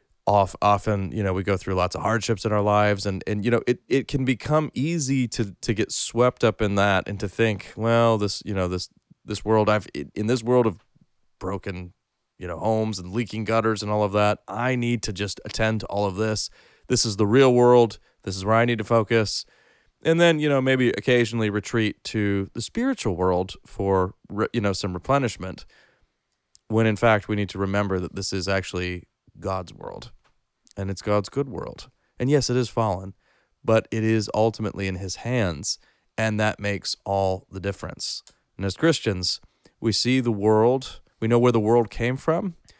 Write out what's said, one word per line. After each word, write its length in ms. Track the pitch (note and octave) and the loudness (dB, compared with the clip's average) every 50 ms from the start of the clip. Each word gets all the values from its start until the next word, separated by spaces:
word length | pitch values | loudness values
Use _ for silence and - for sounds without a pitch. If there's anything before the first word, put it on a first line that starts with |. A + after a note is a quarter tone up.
| _ _ _ _ _ | _ _ _ _ _
Off-, 300 | - G#2 G2+ G2 F#2 - - - | 2 4 4 4 2 0 0 2
often, 500 | G#2 G#2 G2+ - A2 G#2+ G2 F#2+ E2 - | 2 2 2 2 0 -2 -2 -2 -4 -4
you 100 | A2 G2+ | -2 -2
know, 120 | F#2+ F2+ | -2 -2
we 80 | F#2+ F#2 | -2 0
go 140 | G2+ G2 | 0 -2
through 180 | F2+ - F#2+ F#2+ | -2 -2 -2 -2
lots 200 | F#2 F2+ F#2 - | 0 0 0 -2
of 60 | - | -4
hardships 460 | - G2+ A2+ A#2 - - A2 G2 - | -2 -2 -2 0 0 -2 -2 -2 -2
in 60 | A2 G#2 | 0 0
our 100 | G#2 G2+ | 0 2
lives 420 | G#2 G#2 G#2 G#2 G#2 G#2 G2 - | 2 4 4 4 2 2 0 -2
and, 180 | G#2 F#2+ F#2 - | -4 -4 -4 -4
and, 180 | F#2 G#2+ G#2 G2 | -4 -4 -2 0
you 60 | A#2 | 0
know, 100 | A#2 A#2 - | 0 2 2
it, 140 | A#2+ B2 - _ - | 0 -2 -2 _ -2
it 200 | A#2+ C#3 - - | -2 -2 0 -2
can 160 | - C3 C3 | -4 -2 -2
become 460 | B2 B2+ - - - D3+ D3+ C#3+ C#3 - | -2 -2 -2 -2 0 0 0 0 -2 -4
easy 560 | A#2+ C3+ D#3+ E3+ E3 C#3 B2+ C3+ C3+ B2+ A#2 | -4 -2 -2 -2 -2 -2 0 0 0 0 -2
to, 260 | - - A2+ G2+ F2 - | -2 -4 -4 -4 -6 -6
to 140 | - - G#2+ | -4 -4 -2
get 180 | G2 A2 - - | -2 -2 -2 -2
swept 500 | - - - - A#2 B2 B2 - - - | -4 -4 -2 0 2 2 2 2 2 0
up 200 | A2+ G#2 - A2 | 0 0 0 -2
in 140 | G2+ G2+ | 0 2
that 320 | G2 G2 G2+ G2 F#2 - - | 2 2 2 2 2 0 -2
and 100 | G2+ F2+ | -6 -8
to 80 | G#2 F#2+ | -8 -6
think, 440 | - - A2+ A2 G#2 F2+ - - - | -2 0 0 0 0 -2 -6 -12 -10
"Well, 420 | A#2 A2 A#2 A#2 A#2 A#2 A#2 A2+ G#2+ | -4 -2 0 2 4 4 4 2 2
this, 240 | G#2 G2 - - - | 0 -2 -4 -6 -8
you 100 | - G2+ | -6 -4
know, 140 | F#2+ F#2 F2+ | -2 -2 -2
this, 200 | F2+ F2+ - - _ _ _ _ _ _ _ | -2 -4 -6 -10 _ _ _ _ _ _ _
this 200 | - G#2+ - - | -10 -8 -6 -2
world, 240 | G#2+ A2 A2 G#2+ G2+ | 2 2 4 4 4
I've, 180 | G#2+ G#2+ - - - | 2 2 0 -4 -10
in, 180 | C#2+ C#2+ C#2 - | -12 -12 -10 -8
in 120 | - G#2+ | -4 -2
this 160 | G#2+ B2+ B2 A2+ | 0 0 0 0
world 240 | A#2 B2 B2+ A#2+ | 2 2 4 4
of 120 | A2+ F2 - - _ _ _ _ _ _ _ _ _ _ _ | 2 0 -4 -10 _ _ _ _ _ _ _ _ _ _ _
broken, 540 | - A2+ G#2 F#2 - G2+ F2+ F2+ F2+ F2 - _ _ _ _ _ _ _ _ - | -8 -8 -8 -6 -6 -8 -10 -10 -12 -14 -16 _ _ _ _ _ _ _ _ -14
you 80 | F2+ | -12
know, 120 | F2 E2+ E2 | -10 -8 -4
homes 400 | - A2 A2 A2 A2 A2 G#2+ F#2 | -2 0 0 0 0 -2 -4 -6
and 140 | F2 F2+ F#2 | -8 -6 -6
leaking 320 | A#2 A#2+ - - A2+ G#2+ | -6 -4 -4 -6 -6 -4
gutters 380 | F#2+ A2+ A2+ G#2+ A2 A2 G2+ G#2 | 0 0 2 2 2 0 -2 -2
and 80 | G#2 | -2
all 120 | G#2+ G#2+ G#2 | 0 0 0
of 100 | G2+ F#2+ | 2 2
that, 260 | G#2 G#2 G#2 G#2 - _ - | 2 2 2 2 0 _ -8
I 280 | G2 A2 A#2+ B2+ C3 | -8 -4 -2 -2 -2
need 260 | B2 A#2+ A#2+ A#2+ A2 - | 0 0 0 -2 -2 -2
to 80 | - G2+ | -6 -6
just 280 | F2+ G#2 F#2+ - - - | -6 -6 -6 -8 -10 -10
attend 360 | - - - A2 A2 A2 G#2+ | -8 -4 -2 0 0 0 -2
to 60 | G2 | -4
all 200 | - - G2+ G#2 | -4 -4 -2 -2
of 100 | G2 F#2 | -2 -2
this. 340 | F#2+ A2 A2 A2 G#2+ - - - - _ _ _ _ _ - | -2 -2 -2 -2 -2 -4 -6 -10 -16 _ _ _ _ _ -2
This 160 | B2+ A#2 - | 0 0 2
is 120 | A#2 G2+ | 0 0
the 100 | G2 G#2+ | 2 2
real 260 | G2+ A2 C3+ C3+ B2+ B2 | 4 6 8 8 8 8
world. 460 | B2 B2 B2 B2 B2 A#2 A2 - - - _ _ _ _ | 8 8 8 8 8 8 6 2 -4 -18 _ _ _ _
This 140 | G2 F#2 | -8 -6
is 80 | F#2 F#2 | -4 0
where 100 | G#2 A2 | 2 2
I 100 | A2+ A#2+ | 4 4
need 140 | A#2+ A#2+ G#2+ | 2 0 -2
to 60 | G#2 | 0
focus." 600 | - A#2+ A2+ G#2+ - A#2+ A2+ G#2+ - - - - - _ _ _ _ _ _ _ _ _ _ - | 2 2 2 2 4 2 2 2 0 -2 -6 -8 -10 _ _ _ _ _ _ _ _ _ _ 0
And 160 | E3 E3 E3 | 2 4 6
then, 180 | E3+ E3+ E3 D3+ | 6 6 4 4
you 120 | D3+ D3 | 2 2
know, 100 | C#3+ C3+ | 2 2
maybe 300 | C3 C3 C3 C3 B2+ A#2 | 2 2 2 4 4 2
occasionally 580 | - - - - B2 A#2+ A#2+ G#2+ A#2 A#2 A2 G#2 | 2 0 0 2 4 4 4 2 0 0 0 0
retreat 560 | G2+ G#2 - - - A#2 A2 G#2 - - - | 0 -2 -4 -2 0 0 0 0 -2 -4 -10
to 460 | - - A2+ G#2 G2+ G2+ G2 G2 G2+ - | -8 -4 -2 0 0 0 -2 -2 -4 -6
the 80 | A2+ | -6
spiritual 560 | - - - A3+ A#3+ C4+ B3+ - - A2 F2+ | -6 -6 -4 -2 -2 -2 -2 -2 -2 -2 -2
world 380 | E2 F#2 F#2 F2+ F2+ F#2 F#2+ - - - | 0 2 2 2 2 0 -4 -8 -14 -18
for, 500 | - - - G2+ G2 G2 F#2+ F#2 G2 - _ _ - | -14 -8 -4 0 2 2 2 2 0 -4 _ _ -10
re-, 200 | G2+ G#2 G#2+ - - | -6 -4 -4 -4 -2
you 80 | A#2 | -2
know, 140 | G2+ G2+ F#2+ | -2 -2 -2
some 180 | - - G2 F2+ | -2 -4 -6 -6
replenishment, 720 | F2 - - C3+ C#3 C3+ A2 - - F#2 F#2 - - - - _ _ _ _ _ _ _ _ _ _ _ _ _ _ _ _ - _ _ - | -6 -2 0 0 0 0 -2 -4 -8 -10 -12 -12 -14 -18 -20 _ _ _ _ _ _ _ _ _ _ _ _ _ _ _ _ -20 _ _ -2
when 180 | A2 A2+ A2+ | 0 2 2
in 100 | A2 G#2 | 2 2
fact 300 | - - A#2 A2 G#2 - | 4 4 4 4 4 2
we 100 | - G#2+ | -2 -4
need 120 | G#2 G2+ F#2 | -2 -4 -4
to 100 | - F#2+ | -4 -4
remember 400 | G2 F#2+ G2 G2+ G#2 G2 F#2+ F2+ | -4 -2 0 -2 0 0 -2 -4
that 160 | F2+ - - | -4 -6 -6
this 180 | G2 F#2+ - F#2+ | -8 -6 -6 -4
is 140 | F#2+ F2 | -4 -4
actually 580 | G2 G2 G2 F#2+ - - F2+ F2+ F2+ F2+ F2 - _ _ _ _ _ _ - | -2 -2 -2 -4 -4 -6 -6 -4 -4 -6 -8 -12 _ _ _ _ _ _ -12
God's 320 | G#2 G2+ F#2+ F#2+ F2+ E2 - | -8 -6 -6 -6 -8 -10 -14
world, 400 | G1+ - G1+ G1+ G1+ - - - - _ _ _ _ _ _ _ _ _ _ - | -16 -14 -14 -14 -14 -16 -18 -20 -20 _ _ _ _ _ _ _ _ _ _ -12
and 140 | - G2 F#2+ | -8 -8 -6
it's 120 | F#2+ - - | -8 -6 -2
God's 280 | G#2 G#2 G#2 G2 - | 0 0 0 0 -2
good 180 | - C#3 C#3+ C3+ | -4 -4 -4 -4
world. 420 | G2 - - A#1 - - - - _ _ _ _ _ - | -6 -8 -10 -10 -12 -14 -18 -20 _ _ _ _ _ -4
And 100 | A#2+ C3 | 0 2
yes, 200 | D3 C#3 B2 - | 4 4 4 2
it 60 | A#2+ | 2
is 120 | B2+ A#2+ G#2+ | 0 0 0
fallen, 460 | - A#2+ A2+ G#2+ F#2 F#2 G2 G2 - _ _ _ _ _ _ _ _ _ - | 0 -2 -2 -2 -2 -4 -8 -12 -16 _ _ _ _ _ _ _ _ _ 0
but 240 | A2+ A2 A2 - - | 2 2 2 2 0
it 140 | - A2 A2 | -4 -2 0
is 260 | A2 A2+ A2 G2+ - - | 0 2 0 0 -2 0
ultimately 540 | G#2+ A2 A2+ G#2+ - A2+ G2+ - - G2+ F#2+ | 0 0 0 0 -2 -6 -6 -4 -4 -4 -4
in 80 | F#2+ | -4
his 200 | F2 G2 F#2 - | -6 -8 -10 -10
hands, 640 | - - A#2 B2+ B2 G#2 F2+ D#2+ C#2 - - - - _ _ _ _ _ _ _ - | -10 -6 -4 -2 0 0 0 -2 -4 -6 -6 -8 -8 _ _ _ _ _ _ _ -4
and 200 | A2 A2 G#2+ G#2 | -2 -2 0 0
that 220 | G#2+ G#2+ - - | 0 0 -2 -2
makes 360 | G2+ G2+ G2+ F#2+ - - - - _ | -4 -4 -4 -4 -6 -8 -8 -8 _
all 400 | - G2 G2 G2 F#2+ F#2+ F#2 - _ | -4 -2 0 0 0 -2 -2 -6 _
the 100 | - F#2+ | -12 -8
difference. 600 | F2 G2 F#2+ - - F2+ F2+ - - - - - - - _ _ _ _ _ - | -6 -6 -6 -6 -10 -12 -10 -10 -10 -8 -10 -10 -12 -18 _ _ _ _ _ -8
And 80 | F#2+ | -6
as 100 | G2 - | -6 -4
Christians, 640 | - D#3+ E3 D3+ - - A2+ G2 F2+ F2+ - - - - _ _ _ _ _ _ _ | 0 2 2 2 2 0 -2 -4 -2 -2 -4 -6 -6 -10 _ _ _ _ _ _ _
we 100 | - A2+ | -2 -2
see 300 | G#2 - - B2 B2+ C3 | 0 2 2 2 2 0
the 100 | A#2+ A#2+ | 0 0
world, 720 | A2 G2+ G2+ G#2+ A2 G#2+ A2 A#2+ C3 C3+ C3 - - - - _ _ _ | -2 0 2 4 4 6 6 4 4 2 -2 -6 -12 -16 -20 _ _ _
we 100 | A2+ A2 | 0 2
know 100 | A#2 A#2+ | 4 4
where 120 | A#2+ B2 | 4 4
the 80 | A#2 A2+ | 4 4
world 300 | G#2 G#2+ A#2 A#2+ A2+ - | 4 4 4 4 4 2
came 300 | - - A#2 A#2+ B2+ C3 | -2 -4 -4 -4 -4 -2
from, 380 | - - D#3+ F3 G#3+ F#3 E3 - _ - - _ | -2 -2 -2 -2 -2 -6 -8 -10 _ -20 -20 _